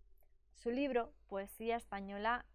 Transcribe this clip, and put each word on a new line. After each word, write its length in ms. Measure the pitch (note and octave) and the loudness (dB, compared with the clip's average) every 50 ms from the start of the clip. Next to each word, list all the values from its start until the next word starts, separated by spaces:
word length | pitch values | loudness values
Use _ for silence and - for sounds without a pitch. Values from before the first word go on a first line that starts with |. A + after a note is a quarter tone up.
| - - - - - - - - _ _ - | -20 -20 -20 -20 -20 -20 -20 -20 _ _ -14
Su 160 | - - A#3+ | -4 -2 0
libro, 420 | A#3+ C4+ C#4+ C#4 B3+ A#3+ A#3 A#3 - - - | 2 2 2 4 4 2 2 0 -6 -18 -12
Poesía 500 | - G3+ G3 G3 G3+ - - A3 A3+ A3+ | -6 -4 -4 -4 -6 -8 -6 -2 0 0
Española, 680 | A#3 - - G3+ G3 G3 G3 G3+ G3+ G#3 A3 A#3+ B3 - - | 0 -2 -4 -8 -6 -6 -6 -4 0 2 2 2 0 -2 -8